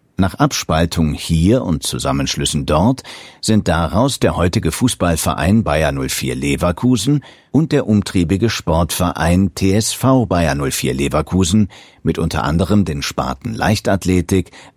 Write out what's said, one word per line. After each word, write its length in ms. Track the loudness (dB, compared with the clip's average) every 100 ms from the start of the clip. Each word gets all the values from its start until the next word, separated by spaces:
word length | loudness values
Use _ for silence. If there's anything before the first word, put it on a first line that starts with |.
| _ -2
Nach 200 | -2 0
Abspaltung 800 | -2 -2 -2 0 0 0 -2 -2
hier 480 | -2 2 4 2
und 180 | 2 -4
Zusammenschlüssen 840 | -4 -4 -2 -2 -4 -4 -4 -2 0
dort 340 | 2 2 0 -6 -20 -20 -8
sind 260 | 0 2 2
daraus 520 | 0 0 0 0 0
der 160 | 0 0
heutige 360 | 0 0 -2
Fußballverein 920 | 0 -2 0 0 0 -2 0 2 2
Bayer 280 | 2 2 0
null 180 | -2 -4
vier 260 | -4 -4 -4
Leverkusen 880 | -2 0 0 0 0 0 2 0 -2 -14 _
und 220 | 0 2
der 160 | 0 2
umtriebige 640 | 2 2 0 0 2 0
Sportverein 1040 | -2 0 0 0 0 -2 0 2 2 2 0
T 180 | 0
S 180 | 2 0
V 360 | -2 2 2 2
Bayer 260 | 0 0
null 160 | 0 -2
vier 240 | -4 -4
Leverkusen 760 | -2 -2 -2 0 0 2 2 2 -2 -20 _
mit 160 | -4 -2
unter 240 | -2 -2
anderem 420 | 0 0 2 2 0
den 160 | -4
Sparten 540 | -6 -4 -4 -6 -8 -4
Leichtathletik, 960 | 0 0 0 -2 0 0 2 0 -2 -10 -20